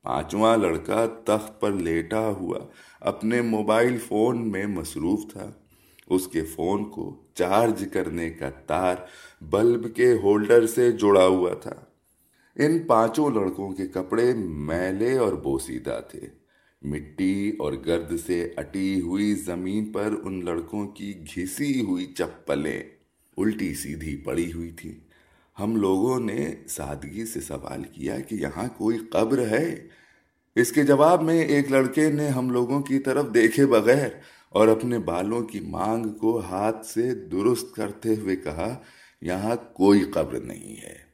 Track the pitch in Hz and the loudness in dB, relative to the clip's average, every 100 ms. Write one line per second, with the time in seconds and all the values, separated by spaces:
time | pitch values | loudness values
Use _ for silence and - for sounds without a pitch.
0 | - 65 78 101 110 113 92 82 90 104 | -4 -4 -4 2 4 4 2 -2 -2 0
1 | 113 - - 107 107 - 104 101 85 82 | 0 -2 -2 -2 -2 -4 -2 -2 -2 -2
2 | 82 110 110 98 90 87 - - - _ | -2 -2 -2 -4 -6 -8 -10 -20 -20 _
3 | 98 - 107 120 117 107 104 110 123 120 | -6 -2 -2 0 0 -2 2 4 2 0
4 | 107 104 117 120 113 95 104 92 80 - | -2 2 2 0 -4 -4 -4 -6 -8 -4
5 | 80 104 - 98 98 - _ _ _ _ | -2 -2 -4 -14 -14 -16 _ _ _ _
6 | _ 90 - 80 78 - 85 101 104 - | _ -2 0 -6 -6 -4 -2 -2 -4 -8
7 | - - _ - 90 101 117 101 98 95 | -12 -14 _ -4 2 4 4 0 -2 -4
8 | 85 85 82 80 67 - - 80 92 90 | -4 -4 -6 -6 -10 -10 -4 0 0 -2
9 | - - - _ 80 98 117 120 110 113 | -8 -20 -20 _ -2 2 4 2 -2 2
10 | 123 113 101 107 104 120 113 127 120 107 | 4 6 4 4 6 6 6 4 2 4
11 | 104 98 92 92 87 - - - - _ | 6 8 6 4 0 -4 -10 -14 -18 _
12 | _ _ _ _ _ - 147 165 156 113 | _ _ _ _ _ 0 2 2 4 4
13 | 113 156 147 110 95 90 98 95 92 92 | 4 2 0 2 -2 -4 -8 -6 -6 -6
14 | 92 110 120 117 92 78 73 82 92 95 | 0 2 2 2 -4 -6 -4 -2 -2 0
15 | 117 131 110 92 73 67 - 62 67 55 | 0 2 2 0 -2 -4 -4 -8 -6 -8
16 | - - - _ _ _ _ _ 69 73 | -10 -16 -18 _ _ _ _ _ -8 -8
17 | 73 82 95 98 101 107 73 69 80 85 | -10 -4 -2 0 -4 -4 -6 -4 -2 -2
18 | 80 82 - 87 85 - 78 98 95 95 | -2 -6 -2 -4 -4 -8 -8 -4 -2 -2
19 | 85 95 104 98 87 90 92 104 107 104 | -2 -2 0 -2 -4 -6 -4 -4 -4 -4
20 | 104 104 95 95 87 85 85 104 101 - | -4 -6 -8 -8 -6 -6 -6 -8 -8 -10
21 | 101 92 76 - 92 - 147 131 101 90 | -14 -12 -12 -10 -8 -4 -2 -2 -2 -4
22 | 92 - 82 - - 71 73 50 - _ | -6 -6 -6 -6 -4 -2 -2 -6 -10 _
23 | _ _ _ - 107 104 90 71 69 76 | _ _ _ -2 -2 -2 -6 -6 -10 -10
24 | 80 71 71 73 87 85 82 82 - - | -8 -8 -6 -4 -4 -6 -10 -12 -16 -18
25 | _ _ _ _ _ - 104 113 98 95 | _ _ _ _ _ -8 -2 0 2 2
26 | 113 127 110 117 165 - - - 71 71 | 2 0 -2 -4 -6 -8 -12 -10 -8 -10
27 | 71 98 113 82 - 69 - 67 - - | -10 -10 -8 -10 -8 -10 -10 -10 -12 -8
28 | 67 131 - 107 71 73 120 - 107 117 | -6 -6 -6 -6 -6 -6 -8 -2 -2 -2
29 | - 90 113 135 113 110 165 170 - - | -2 0 2 2 2 0 0 -6 -14 -20
30 | _ _ _ _ _ 110 120 147 143 139 | _ _ _ _ _ 0 2 4 4 6
31 | 156 180 160 165 160 143 139 135 127 143 | 8 6 4 2 4 2 4 2 4 2
32 | 156 147 147 127 127 123 120 143 139 135 | 2 2 0 -2 0 0 0 -2 0 0
33 | 135 131 143 110 110 139 139 113 104 139 | 2 0 2 4 6 6 6 6 6 4
34 | 123 - - - _ 98 110 110 123 120 | 2 -6 -20 -20 _ 4 6 6 2 -2
35 | 85 87 101 117 113 101 82 82 101 113 | -2 -2 -2 -2 -4 -8 -8 -4 -2 -2
36 | 110 107 110 117 90 92 107 113 - 110 | -4 -2 0 0 -4 -2 -2 -4 -6 -4
37 | 120 123 - 90 107 117 - - 101 - | -2 -4 -6 0 0 0 -4 -8 -8 -4
38 | 113 107 101 92 78 80 101 131 - - | -2 -2 0 -4 -4 -6 -6 -8 -14 -20
39 | - _ 85 92 104 117 - - 95 101 | -20 _ -6 -4 -2 -4 -6 4 6 6
40 | 90 85 73 60 57 - 50 53 50 50 | 4 -2 -2 -4 -8 -14 -16 -18 -18 -20
41 | _ | _